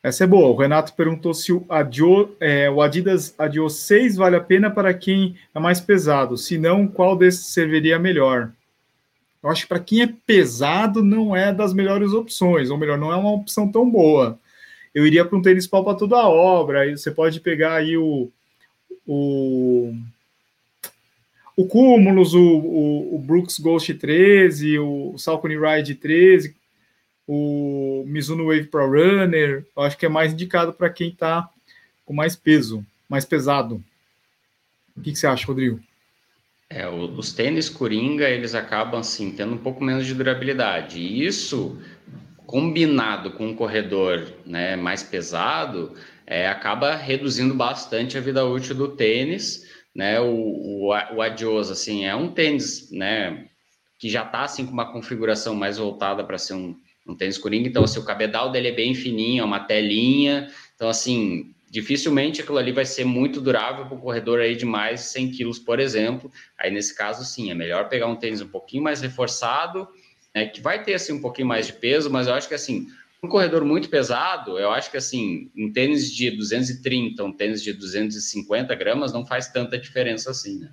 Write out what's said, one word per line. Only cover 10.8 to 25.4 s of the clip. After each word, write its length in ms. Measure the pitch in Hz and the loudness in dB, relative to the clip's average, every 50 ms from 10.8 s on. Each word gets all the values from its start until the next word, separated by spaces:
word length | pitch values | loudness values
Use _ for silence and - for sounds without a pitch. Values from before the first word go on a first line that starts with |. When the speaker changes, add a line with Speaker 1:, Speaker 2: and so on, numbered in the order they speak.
| 220 214 196 226 | 0 2 2 4
Speaker 1:
não 320 | 208 202 208 220 220 208 190 | 4 4 4 4 2 2 2
é 180 | 185 190 202 | 2 2 2
das 200 | 196 190 214 190 | 2 0 0 0
melhores 400 | 185 196 196 196 196 202 208 196 | 2 0 2 2 2 2 2 2
opções. 560 | 202 226 226 226 - - 185 175 175 156 131 123 | 0 -2 -2 -4 -2 0 2 4 4 4 2 0
Ou 80 | 143 | -2
melhor, 220 | 147 156 147 143 143 | -2 0 0 0 0
não 140 | 151 156 | 0 -2
é 40 | 170 | 0
uma 160 | 185 196 208 | 0 0 0
opção 380 | 208 202 208 - - 214 214 202 | 0 0 -4 -4 -2 0 0 2
tão 180 | 202 226 247 247 | 2 4 4 4
boa. 500 | 226 208 165 156 151 139 127 113 113 _ _ _ _ _ - - - _ - _ | 6 6 6 8 8 6 4 2 0 _ _ _ _ _ -20 -20 -20 _ -20 _
Eu 140 | _ 147 147 | _ 4 6
iria 180 | 151 156 170 175 | 8 8 6 6
pra 140 | 175 202 190 | 6 2 4
um 40 | |
tênis 240 | 180 190 185 185 180 | 6 6 6 6 4
pau 180 | - - 190 190 | 2 0 2 2
pra 100 | 202 196 | 2 0
toda 220 | 190 208 202 240 | 0 2 4 4
a 120 | 240 226 196 | 6 6 6
obra. 520 | 160 160 175 185 185 175 151 143 139 139 | 6 8 6 6 6 4 4 2 2 2
Aí 100 | 139 143 | 2 2
você 220 | 147 143 - 156 | 0 -4 -8 -6
pode 280 | 143 - 160 165 156 165 | -2 2 2 2 0 0
pegar 340 | _ 175 165 151 160 160 160 | _ -2 2 2 2 2 2
aí 220 | 160 156 156 165 | 0 0 0 0
o, 320 | 165 160 156 147 135 123 120 _ _ _ _ _ _ _ _ _ _ _ _ 370 - _ | 0 0 0 0 -2 -4 -6 _ _ _ _ _ _ _ _ _ _ _ _ -20 -18 _
o, 880 | - 143 143 143 143 139 139 135 131 131 127 127 127 123 123 120 117 117 117 117 117 _ _ _ _ _ _ _ _ _ _ _ _ _ _ - - _ _ _ _ _ _ _ _ _ _ _ - _ | -4 -2 -2 0 0 0 0 0 0 0 0 2 4 4 2 2 0 -6 -10 -12 -14 _ _ _ _ _ _ _ _ _ _ _ _ _ _ -20 -20 _ _ _ _ _ _ _ _ _ _ _ -4 _
o 80 | - 185 | 0 0
Cumulus, 680 | 185 - 226 254 262 247 226 190 190 190 185 180 156 165 | 4 6 8 8 10 10 10 8 8 8 6 6 6 8
o, 80 | 180 | 8
o, 720 | 180 170 165 156 151 165 170 160 151 147 147 147 147 143 170 | 8 8 6 4 2 0 0 0 2 2 0 -2 -4 -4 -6
o 40 | 147 | -6
Brooks 400 | 135 135 160 180 180 180 - - | 0 2 2 2 2 0 -8 -2
Ghost 340 | 147 160 170 165 160 - 156 | 0 2 2 2 0 -4 -8
treze, 840 | 151 - 143 151 170 185 202 202 196 190 175 151 143 147 151 151 | -6 -2 0 4 6 8 8 8 8 8 6 4 2 0 0 2
o 400 | 147 147 143 143 139 139 - - | 2 0 -2 -4 -4 -6 -8 -10
Saucony 400 | 127 - - 165 156 | -8 -4 -4 -4 -2